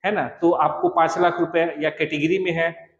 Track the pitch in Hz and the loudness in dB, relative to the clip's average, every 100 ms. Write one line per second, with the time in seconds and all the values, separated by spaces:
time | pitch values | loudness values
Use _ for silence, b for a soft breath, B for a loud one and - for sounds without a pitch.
0 | 190 208 123 - 170 160 147 - 175 170 | 0 -2 -4 0 2 2 0 0 0 2
1 | 160 175 175 175 160 170 165 147 156 - | 2 2 0 2 0 0 -2 -2 -4 -2
2 | 151 156 156 190 185 165 165 165 - | -4 0 0 0 0 0 -2 -4 -20